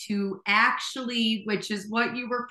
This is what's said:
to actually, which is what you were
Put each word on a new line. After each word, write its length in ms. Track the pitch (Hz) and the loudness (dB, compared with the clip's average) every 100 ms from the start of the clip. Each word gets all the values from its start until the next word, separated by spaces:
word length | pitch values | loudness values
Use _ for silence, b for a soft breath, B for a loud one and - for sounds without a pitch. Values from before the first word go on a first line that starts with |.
| - | -4
to 340 | 202 196 190 - | -2 -2 -2 2
actually, 960 | 208 240 254 - 269 240 240 226 220 208 | 4 4 2 -4 -6 -2 2 2 2 0
which 260 | 202 - | -2 0
is 180 | 208 202 | -4 -2
what 260 | 226 233 247 | 0 0 -2
you 140 | 240 | -4
were 180 | 240 247 | -4 -4